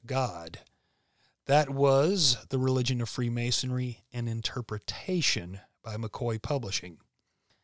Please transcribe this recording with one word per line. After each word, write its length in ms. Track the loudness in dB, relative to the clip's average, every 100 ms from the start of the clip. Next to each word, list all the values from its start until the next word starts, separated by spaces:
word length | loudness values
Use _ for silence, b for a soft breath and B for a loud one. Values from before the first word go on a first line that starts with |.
| -4
God." 540 | -2 -2 -4 -12 -16 -18 _ _ _ _ _ _ _ 4
That 220 | 4 4
was 680 | 4 6 6 4 4 2 2 -2
The 80 | 0
Religion 440 | 2 2 0 0
of 80 | -2
Freemasonry, 920 | -2 -2 0 0 0 0 -2 -4 -8 _
an 160 | -6 -4
Interpretation 1300 | -4 -4 -6 -6 -8 -8 -10 -2 0 2 0 -4 -12 -16 _
by 120 | -10 -6
McCoy 460 | -6 -4 -4 -2
Publishing. 560 | -2 -4 -2 -6 -8 -16 _ _ _ _ _ _